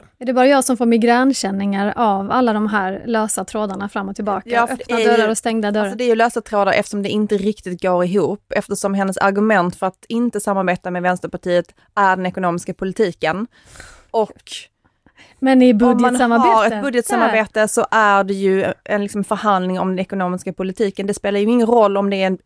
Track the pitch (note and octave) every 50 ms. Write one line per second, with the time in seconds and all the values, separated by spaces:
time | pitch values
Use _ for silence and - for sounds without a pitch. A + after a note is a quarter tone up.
0 | - _ _ _ B3+ A#3+ B3+ B3 B3+ C4+ C#4+ C#4 B3+ - C4 - B3+ A#3 A#3 A#3
1 | A3 A#3 A#3+ A#3+ B3+ C4+ C4 - - F#3+ G3 G3 G3 G3+ G3 G3 G3+ G#3 - -
2 | B3 G#3+ G3 G3 G3 G3+ - B3 B3+ A#3+ G#3+ G#3+ G#3+ G#3+ G#3 G#3 F#3+ F#3 F#3+ -
3 | - - A3+ A3 G#3+ A3 - - F#3+ - - A3 G#3+ G3+ G3 F#3+ G3 G3+ - A3
4 | G3 F#3+ G3 - G#3+ G#3 G3+ F#3+ G3+ A#3 A#3+ A#3 A#3 A#3+ B3+ B3 - - B3 A#3
5 | A3 A#3 A#3+ A3+ A3 G#3+ A3 G#3+ - A#3+ A3+ A3+ G#3 G#3 G3+ G#3+ G#3+ G3 A3 A3
6 | B3 B3 A3+ A3 A3+ A#3+ - A#3 A3 - - G3+ G3+ G3 - - G3+ - - G3+
7 | G3 G3+ - G#3+ G#3+ G3+ G#3+ G3+ F#3+ G#3 G#3 - - F#3+ F3+ E3+ - F#3 F3+ F3
8 | F3+ F3+ F#3 G3+ E3+ C3+ F#3+ G3+ _ _ - - G3+ - G3+ F#3+ - G#3 G3 G3
9 | G3 F#3+ F#3 - - G3 G3 G3+ G3+ A3 A3 G3 F3 F3+ F3 - - F#3 - _
10 | - _ A#3 A3+ A#3+ A#3+ - G#3 - - G3+ G3 F#3+ F3+ F3+ F#3 - F#3 F3+ F3+
11 | F3 F3+ F3+ F3 - E3 - F3 - F#3 F3 F3 E3+ - _ _ _ _ _ -
12 | G3+ F#3+ F#3 F#3 F#3 F3+ F3+ - F#3 F3+ E3+ F3 - - F3+ - F#3+ F#3+ F3+ -
13 | A3 F#3 E3+ - - D#3 E3 F#3 G#3+ - _ _ _ - - - - - - -
14 | _ _ - A3+ G#3+ - - - _ - - - - - _ _ _ _ _ _
15 | _ _ _ _ - - _ _ - C4 C4 C4 B3+ B3+ A#3+ G#3 A#3+ A#3+ A#3+ -
16 | A#3+ B3+ B3 B3+ C4 A#3 A#3 A#3 B3 A#3+ A3+ A3+ G#3+ A3 A3 G#3 G#3 C#4+ A#3+ B3
17 | A#3+ - - A#3 A#3 A3+ G#3+ A3 G#3+ G3 - A3 G#3+ G#3+ - A#3 A3 - - A3+
18 | A3 G#3 G3+ G3 G3 F#3+ G3+ F#3+ G3 G3 F#3+ F#3+ F#3+ - F#3 - _ - G#3 G#3
19 | G3+ G3+ - G#3 G3 - G#3+ G3 - G#3+ G3+ F#3 F3+ F#3 F#3 F#3 F3 F#3 F#3 F3+
20 | F#3+ - - G3 F#3 F3+ F3+ F3+ - G3 F3+ - F#3 F#3+ F#3 - A#3 G3 G3 -
21 | F#3+ G3 G3+ - - G3+ G3 G3+ G#3 G#3+ A#3+ B3 A#3 A3 A#3+ A#3+ G#3+ G3+ G3 G3+
22 | G3+ G3+ G3 F#3+ F#3+ F#3+ F#3+ F3+ -